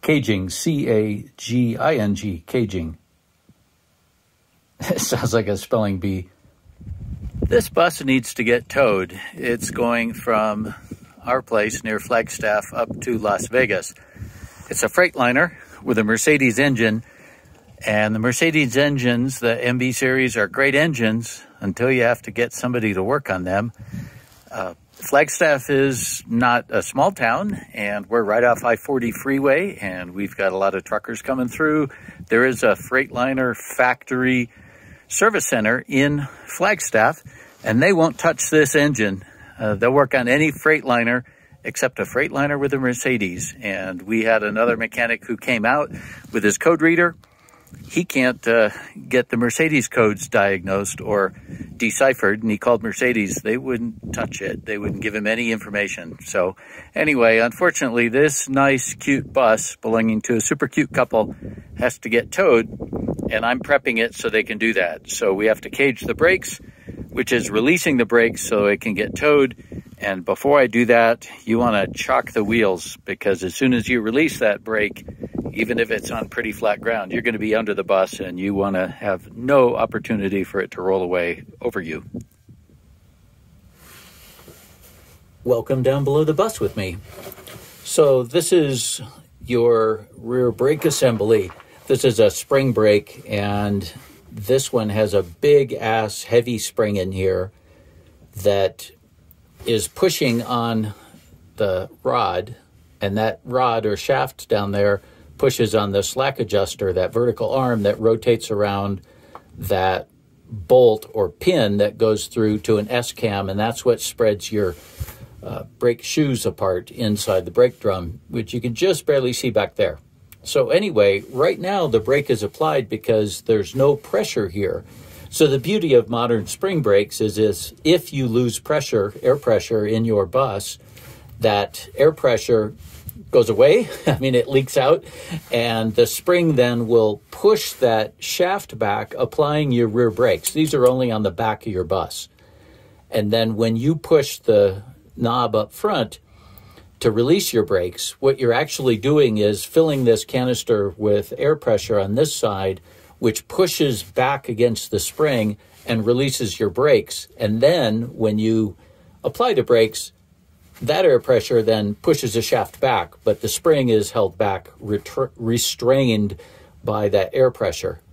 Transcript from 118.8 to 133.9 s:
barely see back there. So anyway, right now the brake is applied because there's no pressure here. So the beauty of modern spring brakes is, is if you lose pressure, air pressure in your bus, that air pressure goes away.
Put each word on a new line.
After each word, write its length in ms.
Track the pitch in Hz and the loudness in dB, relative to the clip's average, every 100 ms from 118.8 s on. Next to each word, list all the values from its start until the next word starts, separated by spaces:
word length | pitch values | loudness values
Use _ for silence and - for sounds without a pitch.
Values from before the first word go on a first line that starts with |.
| 185 - - | 0 0 0
barely 280 | 143 127 | 0 0
see 160 | 123 127 | -2 -2
back 260 | 107 98 - | 0 -2 -2
there. 240 | 95 71 _ _ - - | -2 -2 _ _ -20 -20
So 280 | - 147 123 | -4 0 2
anyway, 540 | 160 208 113 101 98 - | 2 0 2 4 2 -4
right 280 | 127 160 196 | 0 0 0
now 280 | 175 196 160 | -4 -2 0
the 120 | 113 | 0
brake 300 | 107 139 143 | 2 0 0
is 120 | 117 | -2
applied 460 | 107 - 156 147 113 | -2 -2 0 0 -2
because 540 | 107 - 110 104 - | -8 0 0 0 -6
there's 340 | - 110 95 131 | 0 0 0 2
no 220 | 139 143 | 2 2
pressure 500 | - 202 208 - 98 | -2 -2 -2 -4 -4
here. 380 | 90 95 - - - - - - | -4 -4 -4 -10 -20 -20 -20 -14
So 180 | - 151 | 2 2
the 120 | 135 | 2
beauty 340 | 151 - 165 | 0 -2 4
of 140 | 123 107 | 4 4
modern 400 | 117 120 117 92 | -2 0 -2 -2
spring 340 | - 190 180 | -6 -2 -2
brakes 380 | 117 101 104 - | 2 2 2 -2
is, 180 | 110 101 | -2 2
is 360 | 107 98 - - | 0 0 -8 -4
if 300 | 156 175 - | 2 2 2
you 120 | 139 127 | -4 0
lose 320 | 113 123 113 | 0 0 -4
pressure, 560 | - 151 139 113 101 - | -4 -4 0 -2 -2 -2
air 140 | 123 113 | 0 2
pressure 500 | 123 107 - 113 104 | 2 0 2 -2 0
in 200 | 113 113 | 0 2
your 200 | 107 92 | 2 2
bus, 520 | 127 135 101 - - - - - - - - | 0 0 -2 -8 -14 -18 -20 -20 -20 -20 -2
that 480 | 110 101 98 - - - | 2 2 -2 -8 -14 2
air 160 | 147 | 2
pressure 600 | 156 139 117 - 113 107 - - - - - - | 4 0 0 2 0 0 -8 -20 -18 -18 -18 0
goes 180 | 131 117 | 2 4
away. 400 | 104 135 208 233 | 6 6 6 2